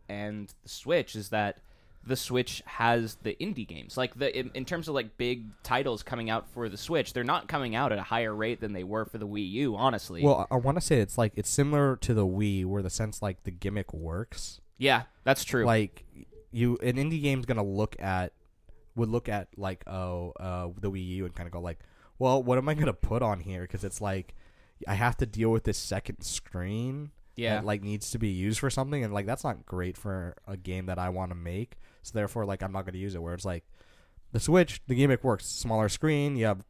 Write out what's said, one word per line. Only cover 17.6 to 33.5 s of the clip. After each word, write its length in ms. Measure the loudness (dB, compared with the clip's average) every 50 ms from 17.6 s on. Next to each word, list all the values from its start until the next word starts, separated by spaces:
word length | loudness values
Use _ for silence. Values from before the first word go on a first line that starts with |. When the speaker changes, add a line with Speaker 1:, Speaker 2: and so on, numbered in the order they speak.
| 0
Speaker 2:
look 320 | 0 2 0 0 0 -2 -4
at, 340 | -2 0 0 0 0 -2 -6 _ _ _ _ _ _ -20 -20 -20 -20 -8 -2
would 140 | -2 0 0
look 180 | 0 -2 0
at, 200 | -2 -2 -4 -4 -6 -8
like, 260 | -6 -4 -4 -4 -6 -8
oh, 460 | -8 -6 -4 -4 -4 -4 -4 -6 -6 -8 -8
uh, 280 | -6 -6 -4 -4 -6 -6 -6 -4
the 120 | -2 -2
Wii 160 | -2 -2 -4 -4 -4
U 100 | -4 -4
and 100 | -4 -6
kinda 140 | -8 -8 -8
go, 100 | -8 -6
like, 200 | -6 -6 -8 -10 -12 -20 -20 -20 -20 -12 -4 2
"Well, 240 | 4 4 6 6 6
what 160 | 4 4 4
am 100 | 4 2
I 60 | 2
gonna 180 | 2 2 2 2
put 300 | 2 0 2 2 2 2
on 160 | 2 0 0
here?" 260 | -4 -6 -6 -6 -6
'Cause 180 | -6 -6 -6 -6
it's 160 | -6 -6 -4
like, 360 | -2 -2 -2 -2 -4 -8 -12 -18 -18 -20 -20 -20 -20 -20 _ -8 -4
I 60 | -2 0
have 240 | 2 2 2 2
to 80 | 2 0
deal 240 | -2 0 2 4 4
with 120 | 4 4 2
this 140 | 2 0 -2
second 420 | -2 -4 -4 -4 -4 -6 -8 -8
screen 880 | -8 -8 -8 -8 -8 -8 -6 -6 -4 -4 -4 -4 -4 -4 -6 -6 -8 -10 -14 -18 -20 -16 -8
Speaker 1:
Yeah. 200 | -2 0 0 0
Speaker 2:
that, 100 | 0 0
like, 160 | 0 -2 -2
needs 300 | -2 -2 -4 -4 -4 -4
to 80 | -2 0
be 80 | 0
used 320 | 0 0 2 0 0 0 2
for 100 | 0 0
something, 340 | 2 0 0 0 0 -2 -2
and, 100 | 0 0
like, 120 | -2 0
that's 180 | -2 -2 -2 -2
not 220 | -4 -4 -6 -8
great 320 | -8 -4 -4 -4 -4 -4
for 380 | -6 -6 -4 -4 -4 -4 -6 -8 -12 -12
a 80 | -12 -10
game 300 | -8 -6 -6 -4 -4 -4
that 140 | -4 -2 -2
I 100 | -2 -2
wanna 240 | -2 -2 -4 -4 -6
make. 420 | -6 -6 -4 -4 -4 -6 -6 -10 -14 -18 -18 -20 -20 -12
So 80 | -6 -4
therefore, 320 | -2 -2 -2 -2 -2 -2
like, 160 | -2 -2 -2
I'm 100 | -4 -4
not 140 | -4 -4 -6
gonna 140 | -6 -6 -6
use 160 | -6 -4 -4
it. 60 | -6
Where 120 | -4 -4 -6
it's 120 | -4 -4
like, 200 | -4